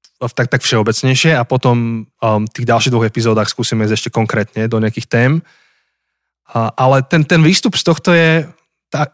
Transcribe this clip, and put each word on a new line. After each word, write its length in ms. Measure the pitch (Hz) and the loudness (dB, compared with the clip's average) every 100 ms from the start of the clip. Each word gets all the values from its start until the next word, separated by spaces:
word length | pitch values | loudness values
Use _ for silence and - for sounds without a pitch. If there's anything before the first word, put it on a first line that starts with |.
| _ _ | _ _
v, 160 | 120 | -6
tak, 160 | - 120 | -4 -2
tak 120 | 127 | -2
všeobecnejšie 720 | - 113 107 110 131 127 160 | -2 0 0 0 0 0 2
a 100 | 143 | 0
potom, 600 | 117 127 127 120 117 113 107 _ | 0 0 0 0 -2 -6 -10 _
ehm, 240 | 113 107 107 | -2 -2 -2
v 80 | |
tých 160 | - 117 | -6 -2
ďalších 240 | 117 131 | 0 2
dvoch 160 | 120 113 | 0 0
epizódach 400 | 120 117 110 101 | -2 0 0 -2
skúsime 400 | - 113 110 107 | -4 -4 -2 -2
ísť 60 | 107 | -2
ešte 140 | - | -4
konkrétne 560 | 117 110 113 104 110 113 | -4 -2 -2 -4 -4 -4
do 80 | 113 | -2
nejakých 300 | 110 - - | -2 -4 -4
tém. 220 | 117 127 160 - _ _ _ _ _ _ _ _ _ _ | 0 2 0 -4 _ _ _ _ _ _ _ _ _ _
A, 240 | 120 113 - | -4 -4 0
ale 240 | 131 135 | 2 2
ten, 240 | 131 165 151 | 2 0 2
ten 160 | 170 | 4
výstup 320 | 151 - 233 - | 4 2 0 0
z 80 | |
tohto 320 | - 160 - 170 | 0 0 2 4
je 320 | 160 160 156 - _ _ _ | 4 2 -2 -12 _ _ _
ta-, 240 | 147 151 | -6 -6